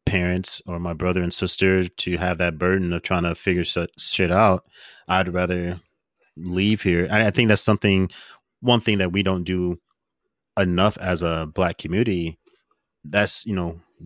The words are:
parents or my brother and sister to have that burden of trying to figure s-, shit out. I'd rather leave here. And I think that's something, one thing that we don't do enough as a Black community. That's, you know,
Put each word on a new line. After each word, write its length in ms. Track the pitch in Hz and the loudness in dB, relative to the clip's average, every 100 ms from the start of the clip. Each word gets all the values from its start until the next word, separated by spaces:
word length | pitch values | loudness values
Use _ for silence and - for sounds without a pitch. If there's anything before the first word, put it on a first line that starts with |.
| - | -2
parents 560 | 95 90 90 92 - - | 0 0 -2 -4 -8 -8
or 120 | 87 | -8
my 140 | 87 | -6
brother 280 | 80 90 90 | -4 -2 0
and 100 | 87 | 0
sister 540 | - 92 - 95 95 90 | -2 -2 2 4 4 0
to 300 | - - 87 | -4 -6 -2
have 220 | 90 85 | -2 -2
that 200 | 87 78 | -2 -2
burden 340 | 90 95 90 | 0 0 0
of 100 | 87 | -4
trying 220 | - 90 | -2 -2
to 100 | 87 | -2
figure 280 | 82 - 87 | -2 -2 0
s-, 140 | 82 - 85 - | -2 -4 -6 -6
shit 320 | - - 110 | -6 0 2
out. 340 | 92 110 92 - - - - - | 4 4 2 -2 -20 -20 -20 -2
I'd 240 | 92 90 | 0 0
rather 480 | 90 90 90 87 90 _ _ _ _ _ - | -2 -2 -2 -4 -8 _ _ _ _ _ -14
leave 440 | 90 90 101 107 | -6 0 2 2
here. 240 | 101 87 | 2 0
And 180 | 87 107 | 2 2
I 80 | 110 | 2
think 180 | 98 113 | 2 4
that's 140 | 104 | 4
something, 480 | - 104 104 95 92 - - - _ _ | 4 2 2 2 0 -4 -20 -20 _ _
one 200 | 120 120 | 2 2
thing 180 | 113 104 | 4 0
that 140 | 90 | 0
we 100 | 95 | 0
don't 220 | 95 92 | 0 -2
do 340 | 87 92 90 85 _ _ _ _ _ _ _ - | -2 -2 -2 -4 _ _ _ _ _ _ _ -2
enough 380 | 95 87 101 - | 0 4 2 0
as 240 | 92 85 | -4 -2
a 280 | 85 82 80 | -2 -2 -4
Black 240 | 78 90 85 | -2 -2 -2
community. 600 | - 131 - 90 82 78 _ _ _ _ _ _ | -4 -2 0 0 -4 -8 _ _ _ _ _ _
That's, 420 | 76 98 104 - 110 | -4 -2 0 0 -2
you 80 | |
know, 240 | 95 85 82 _ _ | -4 -4 -8 _ _